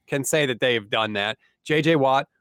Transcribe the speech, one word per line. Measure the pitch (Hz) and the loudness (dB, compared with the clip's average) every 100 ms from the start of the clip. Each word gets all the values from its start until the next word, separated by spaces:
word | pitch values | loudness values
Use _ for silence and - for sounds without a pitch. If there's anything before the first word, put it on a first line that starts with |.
| - | -8
can | 143 | -6
say | 135 160 143 | -2 0 0
that | 113 | 0
they've | 131 117 101 | 0 0 -2
done | 117 110 | -2 -2
that. | 104 104 110 _ _ - | -2 -4 -6 _ _ -4
J | 156 | 0
J | 156 160 | 2 2
Watt, | 135 135 - _ | 2 2 -2 _